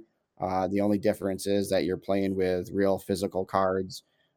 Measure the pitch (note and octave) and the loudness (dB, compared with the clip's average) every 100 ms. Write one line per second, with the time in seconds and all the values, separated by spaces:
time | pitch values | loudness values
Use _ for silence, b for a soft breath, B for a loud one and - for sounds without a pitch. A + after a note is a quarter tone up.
0 | - _ _ - F#2 F#2 F#2 G2+ G#2 G#2 | -6 _ _ -8 -2 0 0 2 2 2
1 | G#2 - F#2+ F#2+ G2 G2+ F#2+ F#2+ D#2 F#2 | 0 0 -2 -4 0 0 2 0 0 -2
2 | - G2 G2 F#2+ F#2 F2+ E2+ F#2+ G2 F#2+ | 0 0 0 0 0 0 -2 0 2 2
3 | - F#2 F#2+ F2+ F#2+ G2 F#2+ F#2+ F#2+ - | -2 -2 -2 -4 -2 0 2 0 -4 -10
4 | - _ _ | -20 _ _